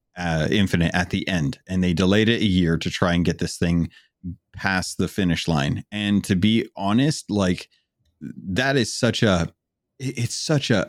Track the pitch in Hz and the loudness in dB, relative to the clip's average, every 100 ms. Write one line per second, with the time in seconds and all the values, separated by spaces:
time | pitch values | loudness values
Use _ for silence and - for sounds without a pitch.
0 | _ - 87 80 78 104 95 87 82 90 | _ -8 -4 -2 0 0 2 2 0 0
1 | 87 98 - 92 69 - - 92 90 85 | -2 -4 -2 -2 -2 -6 -6 -2 0 2
2 | 92 101 110 117 104 90 82 82 87 - | 2 4 2 2 2 4 4 2 -2 -2
3 | 92 87 87 82 85 - 87 85 82 - | 0 2 0 0 -4 -2 0 2 0 -6
4 | _ _ 90 87 _ - 98 95 92 - | _ _ -12 -12 _ -8 -2 -2 -2 -4
5 | 92 - 92 82 - 78 69 98 - 104 | -4 0 0 0 0 0 0 -4 -6 -6
6 | 104 101 90 95 104 113 - - 98 110 | -2 0 2 2 2 2 -2 -4 -2 2
7 | 143 147 - 104 92 92 - _ _ _ | 2 0 -2 0 0 0 -6 _ _ _
8 | _ _ 69 - 95 92 131 139 113 - | _ _ -16 -14 -6 -2 0 0 0 0
9 | 120 - 113 90 82 - _ _ _ - | 0 2 4 4 0 -6 _ _ _ -12
10 | 131 117 117 - - 147 - 107 | -8 -4 -4 -4 -2 0 2 0